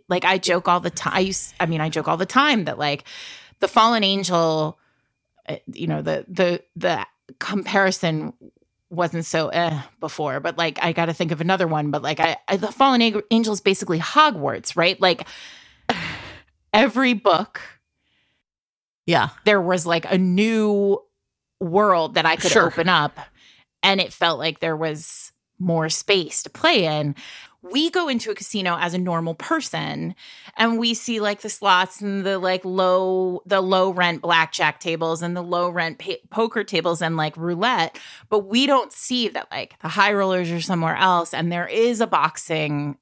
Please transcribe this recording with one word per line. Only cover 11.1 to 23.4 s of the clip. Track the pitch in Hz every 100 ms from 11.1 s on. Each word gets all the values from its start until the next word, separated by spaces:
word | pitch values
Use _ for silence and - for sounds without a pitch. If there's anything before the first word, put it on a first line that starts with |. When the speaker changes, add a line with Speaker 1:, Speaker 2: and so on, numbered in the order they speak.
Speaker 1:
think | 160 170
of | 160
another | 170 190 170
one. | 156 147
But, | 147
like, | 135 156
I, | 160 - -
I, | 196
the | 202
Fallen | - 277 247
Ang-, | 233 208 -
Angel | 226 220
is | 202
basically | 202 190 185 165
Hogwarts, | 165 294 302 185 139 110 - -
right? | 170 185
Like, | 185 - - - - - - _ -
<sighs> | 190 156 - - - _ _ _
every | 208 254 233 254
book, | 220 196 170 214 - - - _ _ _ _ _ _ _ _ _ _ _ _ -
Speaker 2:
Yeah. | 165 147 - 214
Speaker 1:
there | 202
was, | 175 180 170
like, | 170 165
a | 185
new | 185 180 220 220 208 202 202 196 - _ _ _ _ -
world | 175 185 208 175 156 170
that | 160
I | 165
could | 175
Speaker 2:
Sure. | 190 170
Speaker 1:
open | 170 170
up, | 170 147 - - _